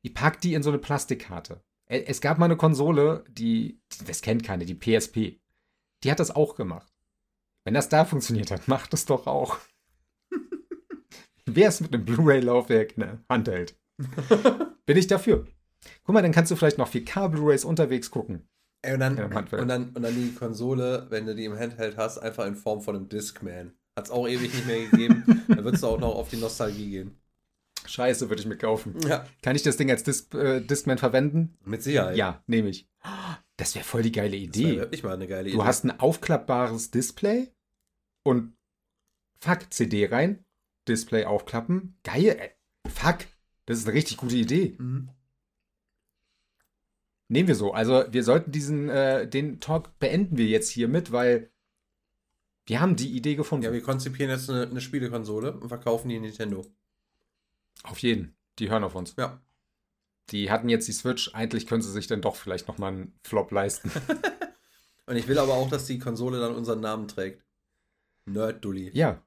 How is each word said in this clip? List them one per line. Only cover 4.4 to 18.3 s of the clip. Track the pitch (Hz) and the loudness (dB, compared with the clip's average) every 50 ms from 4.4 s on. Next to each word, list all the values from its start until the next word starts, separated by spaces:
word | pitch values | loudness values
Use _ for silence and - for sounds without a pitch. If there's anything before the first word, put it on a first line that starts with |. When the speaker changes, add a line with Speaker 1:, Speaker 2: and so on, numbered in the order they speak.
| 113 | 0
Speaker 1:
keine, | - 98 90 87 | -2 -4 -4 -4
die | 87 92 | -6 -8
P | 82 - 113 113 | -6 0 2 2
S | 110 104 - | 2 2 0
P. | - 113 110 90 - _ _ _ _ _ _ _ _ _ _ _ _ _ - | -2 -2 -2 -2 -4 _ _ _ _ _ _ _ _ _ _ _ _ _ 0
Die | 131 | 0
hat | 147 - | 2 2
das | 175 - | 0 -2
auch | - 151 151 147 - | 2 0 0 0 0
gemacht. | - 127 90 82 85 - _ _ _ _ _ _ _ _ _ _ _ _ _ _ _ _ | -6 -6 -6 -6 -10 -12 _ _ _ _ _ _ _ _ _ _ _ _ _ _ _ _
Wenn | - 110 | 0 0
das | 143 135 - | 0 2 4
da | - 151 160 | 4 4 4
funktioniert | 170 - 143 - - 120 107 104 - | 4 2 -2 -2 0 -2 -2 -2 -2
hat, | 101 90 - - | -4 -6 0 0
macht | 131 131 - - - | 0 0 0 -4 -4
es | 160 - | -4 0
doch | - 143 127 - | 0 0 0 0
auch. | - 131 143 131 - - - - _ _ _ _ _ _ _ _ _ _ _ _ _ | -2 -2 -2 -2 -2 -4 -8 -10 _ _ _ _ _ _ _ _ _ _ _ _ _
<laughs> | - 320 - - - - - _ 339 - _ _ - - _ _ - - - _ _ _ _ | -8 -8 -8 -8 -12 -14 -12 _ -18 -18 _ _ -20 -20 _ _ -20 -20 -20 _ _ _ _
Wie | - 110 | -2 4
wär's | 156 196 214 - - | 6 6 6 6 2
mit | 160 160 127 | -4 -2 -2
einem | 120 101 | -2 0
Blu-ray-Laufwerk, | 95 117 117 165 151 139 135 123 120 120 123 120 - 123 110 107 107 - - | 0 2 6 8 8 8 8 6 4 4 2 4 4 4 4 4 2 -2 -6
ne? | 107 92 101 113 - _ | -6 -6 -6 -14 -4 _
Handheld. | 127 120 101 117 98 90 87 85 - _ _ _ _ _ | 0 0 0 0 -2 -4 -6 -6 -10 _ _ _ _ _
Speaker 2:
<laughs> | 143 131 - - 139 - 226 214 - 269 233 - 311 - - _ _ | -10 -8 -6 -8 2 4 4 6 6 4 4 4 -4 -8 -8 _ _
Speaker 1:
Bin | - 147 | 4 6
ich | 180 185 | 6 6
dafür. | 190 202 180 196 240 190 - - - - _ _ _ _ _ - - - _ _ | 4 2 2 4 4 4 4 2 -6 -16 _ _ _ _ _ -20 -20 -20 _ _
Guck | - 190 | 4 4
mal, | 220 196 | 6 6
dann | 175 156 | 6 6
kannst | 170 165 165 | 6 6 4
du | 180 | 4
vielleicht | 160 170 151 143 143 | 4 4 4 4 4
noch | 127 - | -2 -2
vier | - 123 117 | -2 -6 -6
K | - - 196 196 185 | -4 -4 -2 0 0
Blu-rays | 160 151 151 151 143 135 - | 0 2 4 6 4 4 4
unterwegs | - 165 160 160 127 127 123 120 - | 0 2 2 2 2 2 -2 -4 -4
gucken. | - 135 107 - | -6 -6 -6 -6